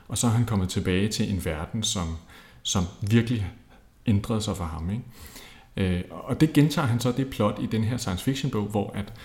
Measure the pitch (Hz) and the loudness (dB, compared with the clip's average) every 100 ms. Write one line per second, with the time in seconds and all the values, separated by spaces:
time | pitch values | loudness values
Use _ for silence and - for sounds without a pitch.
0 | - 113 120 117 117 104 90 104 92 92 | -8 0 2 4 2 2 0 0 2 2
1 | 107 - 107 92 82 76 82 113 104 95 | 2 0 0 0 -2 -4 -4 -4 -2 -2
2 | 82 82 - - - - - 101 90 - | -4 -6 -12 -20 -20 -12 -2 0 0 -2
3 | 101 113 113 117 90 - - - - - | 2 4 4 0 -4 -8 -20 -20 -20 -6
4 | - 101 107 110 104 92 82 80 85 110 | 0 2 2 -2 -2 -4 -4 -4 -4 -4
5 | - - - - - - - - 95 90 | -8 -16 -20 -18 -20 -20 -10 -2 0 0
6 | - 85 90 123 156 147 151 175 127 117 | -4 -10 -6 2 4 6 4 4 0 2
7 | 123 123 135 - 104 107 104 110 110 127 | 2 0 -2 0 0 0 -2 0 0 0
8 | - 90 131 139 139 107 104 107 101 101 | -2 -2 0 0 0 -2 0 0 -2 -4
9 | 101 - | -8 -12